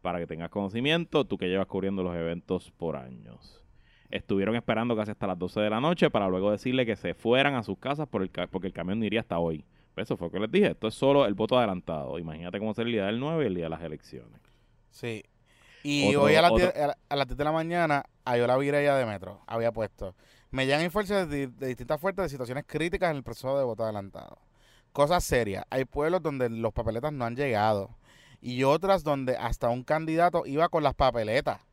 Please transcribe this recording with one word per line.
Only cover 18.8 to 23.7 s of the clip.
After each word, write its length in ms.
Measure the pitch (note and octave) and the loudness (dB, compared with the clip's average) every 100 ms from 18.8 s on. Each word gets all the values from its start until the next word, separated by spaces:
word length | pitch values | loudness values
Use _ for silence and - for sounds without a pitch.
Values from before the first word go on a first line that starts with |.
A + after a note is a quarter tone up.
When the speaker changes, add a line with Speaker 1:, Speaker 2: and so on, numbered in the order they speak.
| C#3+ C#3 | 4 2
Speaker 2:
de 80 | A#2+ | 0
Metro 360 | G2+ F#2 G2 - | -4 -10 -14 -8
había 240 | A#2 A#2 | -2 -2
puesto: 440 | A2+ G#2+ _ G2 - _ _ _ | -2 -6 _ -12 -12 _ _ _
"Me 140 | C3 C3+ | -2 2
llegan 160 | D3 | 2
informes 460 | E3+ G3+ F#3+ G3+ E3+ | 2 -2 0 0 0
de, 180 | C#3+ C3+ | -4 -6
de 180 | A#2+ C3 | -6 -8
distintas 340 | B2 B2 D#3 | -6 -4 -2
fuentes 220 | F3+ F#3+ | -2 -2
de 40 | F3 | -4
situaciones 340 | C3+ A#2+ C3 - | -4 -6 -8 -6
críticas 440 | D3+ E3 F#3 F3 | -4 -2 0 0
en 80 | D3 | 0
el 40 | |
proceso 340 | A#2 A#2 B2+ C#3 | -6 -8 -2 0
de 60 | |
voto 200 | C3 | 0